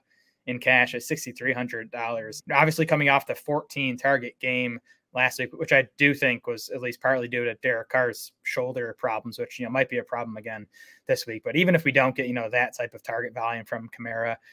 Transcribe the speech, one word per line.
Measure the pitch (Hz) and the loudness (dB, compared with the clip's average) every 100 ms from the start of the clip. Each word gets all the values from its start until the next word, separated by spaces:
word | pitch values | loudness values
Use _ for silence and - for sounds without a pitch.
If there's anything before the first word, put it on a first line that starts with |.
| _ _ _ _ - | _ _ _ _ -8
in | 123 | 0
cash | 127 127 123 | 4 6 4
at | 120 | 0
sixty-three | - 156 127 117 127 | -4 -6 -6 -6 -4
hundred | 123 123 117 113 | -2 -4 -8 -10
dollars. | 120 117 117 110 - - | -8 -6 -6 -8 -12 2
Obviously | 143 156 156 160 | 4 6 4 2
coming | 147 143 | 4 6
off | 139 - | 4 2
the | 123 | -6
fourteen | - 147 - 143 135 123 | -2 -4 -4 -4 -4 0
target | 139 139 120 - | 2 2 0 -4
game | 131 127 123 117 - _ _ | -2 0 -2 -6 -14 _ _
last | 127 127 - | 0 2 2
week, | 123 | -6
which | - 160 | -6 4
I | 139 131 - | 4 4 4
do | 143 | 4
think | 139 131 120 - | 4 2 0 -4
was | - - | -8 -8
at | 135 | -8
least | 123 - | -8 -2
partly | 127 131 120 | 2 2 0
due | 120 | -2
to | 120 110 | -2 0
Derek | 131 117 - | 0 -2 0
Carr's | 131 123 107 - _ | 2 2 -2 -12 _
shoulder | - - 127 123 117 - | -6 -4 -4 -4 -6 -4
problems, | 127 110 117 110 | -2 -2 -6 -8
which, | 120 - | -10 -8
you | |
know, | 120 | -2
might | 131 131 | -2 -2
be | 123 | -4
a | |
problem | 113 120 117 110 | -4 -6 -6 -10
again | 113 110 107 _ - _ - | -12 -12 -14 _ -20 _ -2
this | 127 - | -2 -2
week. | 110 | -8
But | 117 139 | -2 2
even | 180 | 4
if | 170 | 4
we | 151 | 4
don't | 135 131 | 4 4
get, | 127 123 | 2 -4
you | |
know, | 123 113 | -4 0
that | 123 120 - | 0 0 -2
type | 120 | -8
of | - | -8
target | - 117 120 | -6 -4 -4
volume | 117 117 117 | -4 -4 -4
from | 107 117 113 - | -6 -8 -8 -12
Kamara, | 117 113 113 113 _ | -8 -2 -2 -4 _